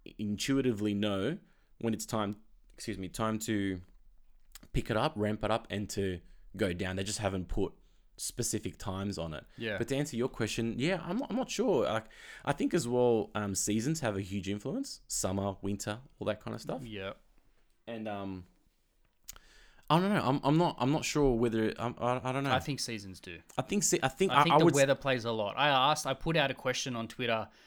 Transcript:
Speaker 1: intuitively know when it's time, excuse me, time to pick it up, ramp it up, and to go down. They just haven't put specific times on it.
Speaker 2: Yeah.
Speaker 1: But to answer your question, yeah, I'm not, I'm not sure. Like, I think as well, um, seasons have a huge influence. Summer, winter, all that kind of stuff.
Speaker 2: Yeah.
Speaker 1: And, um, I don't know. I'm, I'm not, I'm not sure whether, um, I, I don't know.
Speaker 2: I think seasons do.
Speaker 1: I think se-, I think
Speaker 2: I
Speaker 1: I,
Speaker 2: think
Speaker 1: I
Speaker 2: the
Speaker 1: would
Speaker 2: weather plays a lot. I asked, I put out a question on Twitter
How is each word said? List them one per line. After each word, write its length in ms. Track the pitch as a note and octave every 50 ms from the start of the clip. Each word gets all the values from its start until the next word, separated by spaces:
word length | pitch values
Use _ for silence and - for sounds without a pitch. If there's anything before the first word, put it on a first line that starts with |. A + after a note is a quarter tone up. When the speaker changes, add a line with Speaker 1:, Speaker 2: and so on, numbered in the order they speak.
| - - - -
Speaker 1:
intuitively 760 | G#2+ G#2 G#2 G2 - - C3+ C3+ C3 B2+ A2+ G2+ G#2 G#2+ G2+
know 440 | G2+ G#2 G#2 G2 F#2+ F#2+ B2+ E3+ - - _ _ _ _ _ - -
when 140 | - A2+ A2
it's 120 | - -
time, 320 | - A#2+ A2 G#2 G2+ G#2 - - - - - - - -
excuse 240 | - - A#2 G2+ F2+
me, 100 | F#2 F2+
time 300 | - - A2+ A2 A2 G#2
to 400 | - - A2 G2+ G2 G2 F#2 F#2 F#2 - - - - - - - - - - - - - - - - - -
pick 160 | C#3 - -
it 80 | A#2 G#2+
up, 160 | C3 D#3 -
ramp 280 | G2+ G#2 G#2 G#2+ G#2 -
it 80 | G#2
up, 160 | G#2+ A2+ - -
and 200 | F#2+ G2+ G#2 F#2+
to 280 | - G2+ G2 F#2+ F2+ F2 - - - - - - - F#2+
go 160 | G#2+ F#2 F2
down. 220 | F2 F#2+ F#2 F#2
They 80 | F#2+ G2
just 160 | G2+ G#2 -
haven't 280 | G#2+ G2 F#2+ F#2+ F2 -
put 260 | - A2 F#2+ E2+ - - - - _ - _ - _ -
specific 600 | - - - - A#2 - - G#2+ - - - -
times 400 | - G#2 F#2 G2 G2 G#2 F#2 E2+
on 160 | E2 E2 D#2
it. 120 | - - - - -
Speaker 2:
Yeah. 200 | A#2 A2 G#2 F2+
Speaker 1:
But 100 | - -
to 60 | C3+
answer 220 | C#3 D3 D#3 A#2+ A2+
your 100 | A#2+ C3+
question, 480 | - - A#2 G#2 - - A2+ A#2 G2+ A2+
yeah, 240 | C3 E3+ F#3+ - -
I'm 140 | E3 F3+ B3
not, 100 | - -
I'm 80 | G3 C4
not 120 | B3+ -
sure. 360 | - - A#3 B3 F3+ B2 G2+
Like, 200 | - G#2+ A2 - - - - - - - - -
I 80 | C3
think 220 | C#3 - - - -
as 140 | E3+ A#2 A#2+
well, 420 | B2 B2 B2 A#2+ A#2 A2 - - -
um, 200 | G#2+ G#2 G2+ F#2+
seasons 460 | - - G#2 G#2 A2 A2+ D3 D#3+ D#3+
have 160 | C#3 A2+ G2+ G2
a 40 |
huge 280 | G2 F2+ G2 G2+ F2 F#2+
influence. 520 | G2+ G#2 - C3 F3+ C4+ C#4 - - - - -
Summer, 480 | - - - F#2+ F#2+ G2 G2 G2+ - -
winter, 380 | - G2+ G2+ G2+ - G#2+ G#2 A#2+ C3 - - -
all 60 | - G#2+
that 160 | G#2 - -
kind 100 | A2+ A2
of 60 | A2+
stuff. 200 | - - - - C3
Speaker 2:
Yeah. 300 | A2+ G#2+ G2 F#2+ G2 - - _ _ _ - _ _ _ _ _ _ _ _ - A#2
Speaker 1:
And, 200 | A#2 A2 A2 G#2+
um, 360 | G2+ G2+ G2 G2 F#2+ F#2 F2+ _ _ _ _ _ _ _ _ _ _ _ _ _ _ _ _ - - - - - - - - - - - - -
I 80 | D3+ E3+
don't 140 | F#3 G3 G#3
know. 80 | D3+ F#2
I'm, 160 | A#2+ C#3 C#3+ -
I'm 140 | C3+ D3+ D#3+
not, 180 | F3 D#3 - -
I'm 140 | A#2+ C3
not 120 | D3+ D3 -
sure 300 | - - D3+ C#3+ C3+ A#2+
whether, 400 | A2+ A#2+ A#2+ G#2+ A2+ A2 G#2+ - -
um, 160 | A2+ A#2+ A#2+ -
I, 200 | - B2 B2 B2+ A#2+
I 60 | B2+
don't 120 | B2+ C#3 C#3
know. 80 | C#3
Speaker 2:
I 80 | B2+ C3
think 200 | - - C3+ A#2
seasons 400 | - - A#2 G#2+ G2 F#2+ F2+ -
do. 200 | - F#2 E2+ D#2+ - _ - -
Speaker 1:
I 60 | -
think 180 | - G3 G#3
se-, 200 | - - F3 - -
I 40 | C3
think 240 | - - F#3+ F#3+
Speaker 2:
I 100 | B2+ C#3+
Speaker 1:
I, 20 | D3
Speaker 2:
think 120 | E3 C#3
Speaker 1:
I 40 | D3+
Speaker 2:
the 60 | E3
Speaker 1:
would 100 | E3+ C#3
Speaker 2:
weather 180 | C#3+ C#3 C#3 C3
plays 320 | - - C#3 C3 B2 G#2+
a 60 | A#2
lot. 240 | A2+ A2 G#2 G2+ - B2
I 120 | C#3+ D3
asked, 360 | C#3 C3 C3 D3 D3+ - -
I 80 | C3+ C3+
put 240 | - - E3 E3 D#3+
out 140 | C#3 C3
a 20 | B2+
question 420 | - - C3 B2+ - - C#3 B2
on 120 | A#2 A2+ A2+
Twitter 400 | - - B2+ A#2 A2+ A2 G#2+ - - - -